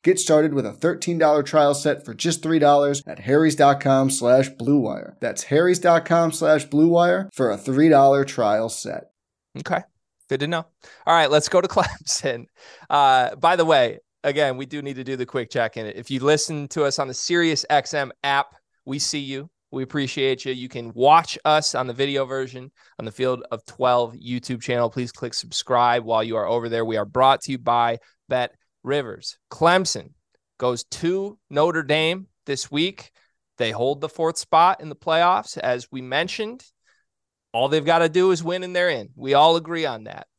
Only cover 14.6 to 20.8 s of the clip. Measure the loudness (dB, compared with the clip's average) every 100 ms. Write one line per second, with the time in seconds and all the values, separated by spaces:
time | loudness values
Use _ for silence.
14.6 | -8 -10 -10 -10 -8 -8 -6 -6 -6 -4
15.6 | -4 -4 -10 -12 -8 -4 0 0 0 -8
16.6 | -8 -2 -2 -2 -6 -8 -2 0 0 -2
17.6 | 0 0 0 -6 -6 -6 -2 -2 -2 _
18.6 | _ _ -10 -6 -6 -6 -8 -10 -12 _
19.6 | _ -10 -6 -4 -4 -2 -2 -2 -6 -8
20.6 | -10 -12